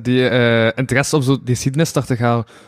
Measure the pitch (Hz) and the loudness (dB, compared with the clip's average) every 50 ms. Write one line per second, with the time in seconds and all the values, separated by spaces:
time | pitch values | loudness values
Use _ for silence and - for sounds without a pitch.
0 | 117 123 127 123 127 117 117 127 120 117 117 113 113 113 - - 135 - 123 131 | -2 0 0 2 2 2 2 2 2 2 2 2 2 0 0 -2 -2 -2 0 -2
1 | 143 - - 156 127 131 139 123 - 123 123 - - 139 135 156 165 - - 147 | 0 0 0 0 2 0 0 0 -2 -2 -4 -2 -2 -2 0 0 -2 0 -2 -4
2 | 120 - 131 107 123 120 120 117 110 - - - - | -2 -2 -2 -2 0 0 0 0 -4 -6 -12 -20 -20